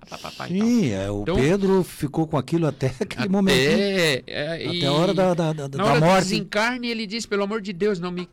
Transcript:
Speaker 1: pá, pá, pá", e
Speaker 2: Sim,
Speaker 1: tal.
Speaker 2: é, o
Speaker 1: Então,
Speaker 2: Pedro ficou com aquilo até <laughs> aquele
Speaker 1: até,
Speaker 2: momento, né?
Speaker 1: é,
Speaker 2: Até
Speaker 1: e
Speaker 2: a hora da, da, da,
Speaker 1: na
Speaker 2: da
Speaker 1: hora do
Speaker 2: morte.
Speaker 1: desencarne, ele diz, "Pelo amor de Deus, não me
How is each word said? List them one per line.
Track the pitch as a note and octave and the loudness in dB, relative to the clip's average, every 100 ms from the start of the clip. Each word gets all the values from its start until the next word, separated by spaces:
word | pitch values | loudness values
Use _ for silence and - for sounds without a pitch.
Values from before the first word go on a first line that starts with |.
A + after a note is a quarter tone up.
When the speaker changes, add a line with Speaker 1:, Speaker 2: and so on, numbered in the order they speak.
| - | -14
Speaker 1:
pá, | D#3+ | -14
pá, | D3+ | -14
pá", | C#3 C3 | -12 -4
e | |
Speaker 2:
Sim, | F#3 A3 A#3+ D3 | 0 2 4 2
Speaker 1:
tal. | G2 | 0
Speaker 2:
é, | G2 | -2
o | G#2 | -4
Speaker 1:
Então, | G#2 F3+ | -2 0
Speaker 2:
Pedro | C#3 G3 G3 F#3+ | 2 2 2 2
ficou | F3 - D3 - D#3 | 0 -4 -4 -2 -2
com | D3 | -2
aquilo | B2 E3+ D#3 | 0 0 0
até | C#3 C3 | 0 -4
<laughs> | - | -4
aquele | - - G3+ | -8 -6 0
Speaker 1:
até, | |
Speaker 2:
momento, | G3 G3 C3+ C#3 | 2 2 4 4
né? | D#3+ G3+ F#3+ D#3+ B2+ - | 2 2 2 2 0 -4
Speaker 1:
é, | D#2+ D3 E3 C#3 | -6 -6 -6 -4
Speaker 2:
Até | F3 | -2
Speaker 1:
e | C#3 | 0
Speaker 2:
a | |
hora | D3 F3 | 2 2
da, | F#3 F#3 | 2 2
da, | E3+ D#3+ | 2 0
da, | D#3 C#3 | -2 -6
Speaker 1:
na | C#3 | -2
Speaker 2:
da | G#3 | 2
Speaker 1:
hora | D3+ | 4
do | D#3+ | 6
Speaker 2:
morte. | F#3+ F#3 | 4 2
Speaker 1:
desencarne, | G#3+ F#3+ G#3 A#3 B3+ A#3+ | -2 -2 -2 -2 -2 -4
ele | A3+ G#3+ | -4 -4
diz, | A3+ A3 | -6 -4
"Pelo | G3+ | -2
amor | G3+ A3 | -2 -4
de | G3 | -6
Deus, | E3+ G#3 F#3+ | -2 0 0
não | F3+ | -4
me | F3+ F3+ | -6 -10